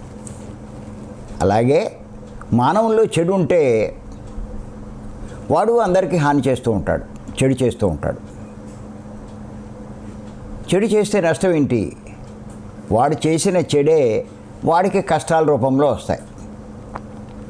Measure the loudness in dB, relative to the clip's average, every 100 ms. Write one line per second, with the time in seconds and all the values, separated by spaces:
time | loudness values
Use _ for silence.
0 | -16 -16 -14 -14 -14 -16 -16 -16 -14 -14
1 | -16 -14 -10 0 2 4 4 4 2 -6
2 | -16 -16 -16 -12 0 2 4 4 4 4
3 | 4 2 2 2 4 4 4 4 2 -4
4 | -14 -14 -12 -10 -8 -10 -10 -12 -14 -12
5 | -12 -12 -12 -8 0 2 4 4 4 4
6 | 4 2 4 4 4 2 2 0 2 -2
7 | -2 -14 -8 2 2 4 2 2 0 0
8 | -2 -4 -8 -14 -16 -16 -16 -16 -16 -16
9 | -14 -14 -14 -14 -14 -14 -14 -14 -14 -14
10 | -14 -14 -14 -14 -12 -8 0 2 4 2
11 | 4 2 2 2 4 4 4 2 0 -6
12 | -16 -16 -16 -16 -16 -16 -16 -10 0 2
13 | 2 2 2 2 2 2 4 4 6 6
14 | 6 2 -2 -10 -16 -4 2 4 4 2
15 | 2 0 2 4 4 4 4 4 4 2
16 | -2 -4 -6 -14 -14 -14 -14 -16 -12 -12
17 | -12 -14 -14 -14